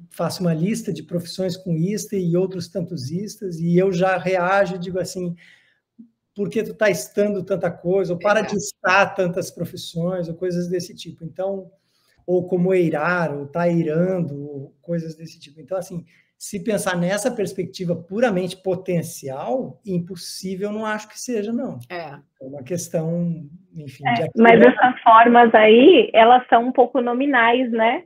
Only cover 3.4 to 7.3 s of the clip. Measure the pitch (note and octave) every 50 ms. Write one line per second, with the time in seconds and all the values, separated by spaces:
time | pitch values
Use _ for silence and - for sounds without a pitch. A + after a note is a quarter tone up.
3.4 | G#3+ F#3 E3+ D#3+ E3+ E3+ F3 F3 F#3 G3 F#3 E3+ F#3 F#3+ F#3+ F3 E3+ F3+ F#3 F3+
4.4 | F3 F#3 G3 G3 G3 F3+ F#3+ F3+ E3+ G3 F3 F#3 E3+ F3 - F#3+ F3+ F3 E3+ -
5.4 | - _ _ _ _ _ _ _ _ _ _ - - _ _ _ _ _ _ -
6.4 | G3+ F3 - A3+ G#3 A3 - - G#3+ G#3 F3+ - - - - G#3 G3+ G#3